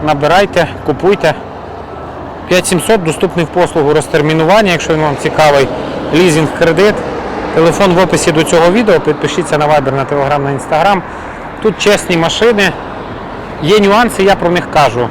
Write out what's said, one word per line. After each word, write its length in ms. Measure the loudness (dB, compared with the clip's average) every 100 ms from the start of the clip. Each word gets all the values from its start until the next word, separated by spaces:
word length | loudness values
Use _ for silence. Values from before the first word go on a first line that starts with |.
| 0
набирайте, 600 | 0 2 2 2 0 -2 -4 -4
купуйте. 500 | 0 0 2 0 -2 -10 -16 -16 -16 -14 -14 -14 -14 -14 -14 -2
П'ять 200 | -2 0
сімсот 360 | -2 0 0
доступний 420 | 0 -2 -2 -2 -2
в 20 |
послугу 460 | 0 0 0 2
розтермінування, 760 | 0 0 0 0 2 4 4 4
якщо 220 | 0 0
він 80 | 0
вам 160 | 0 -2
цікавий, 460 | -4 2 4 4 2 -2 -8 -8 -2
лізинг, 340 | 2 2 2 0 0
кредит. 360 | 0 4 2 2 -6 -8 -8 -8 -4 2
Телефон 380 | 2 2 2
в 60 | 4
описі 320 | 2 2 2
до 120 | 0
цього 280 | 2 4 4
відео, 280 | 2 2 2
підпишіться 580 | 2 -2 -2 -4 -2 0
на 100 | 2
Viber, 240 | 2 2 -2
на 100 | -2
Telegram, 340 | -2 0 0
на 120 | -2
Instagram. 500 | -4 -2 0 2 0 -4 -14 -14 -14 -14 -4
Тут 160 | -2 0
чесні 400 | 0 0 0 0
машини, 540 | 0 2 2 2 0 -2 -12 -12 -12 -12 -12 -12 -12 -6
є 160 | 2 4
нюанси, 440 | 4 4 2 2
я 120 | 2 2
про 140 | 0
них 220 | 0 0
кажу. 340 | 2 2 0 -4